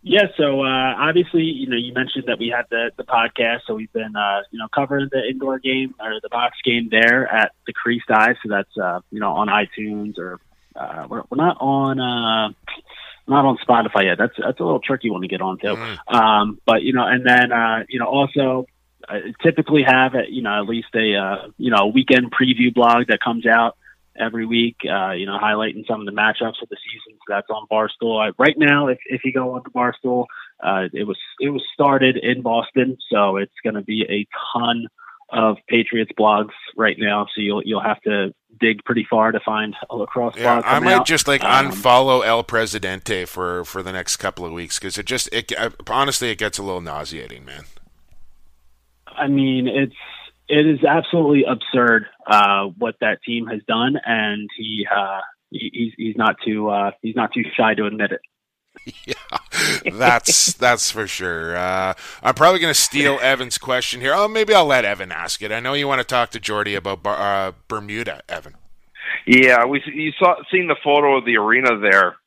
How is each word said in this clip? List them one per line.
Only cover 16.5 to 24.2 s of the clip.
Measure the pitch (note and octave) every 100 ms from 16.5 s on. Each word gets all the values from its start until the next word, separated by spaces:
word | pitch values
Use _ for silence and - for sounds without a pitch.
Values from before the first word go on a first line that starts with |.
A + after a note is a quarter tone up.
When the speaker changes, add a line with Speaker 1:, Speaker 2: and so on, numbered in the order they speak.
| -
Speaker 1:
but, | - A2+
you | -
know, | B2+
and | G2 B2 B2+
then, | B2 B2
uh, | A#2+ A2+ A2+ G#2
you | B2+
know, | A#2
also, | C3+ C#3 C#3+ C3 B2+ B2+ _ _ _ -
I | G#2 F2+ -
typically | E3 D#3+ - D#3
have, | C3 C3 C3
a, | B2+ -
you | B2+
know, | A2+ G#2
at | G#2
least | A#2 -
a, | A#2 A2 G2+
uh, | G2 G2+ - -
you | B2
know, | G#2+
a | G2+
weekend | B2+ C3 B2+ B2
preview | - C3 A#2 B2
blog | A#2 A#2+ A#2 B2
that | G#2+
comes | B2 A#2
out | A#2 A2+ A#2 - _ _ _
every | -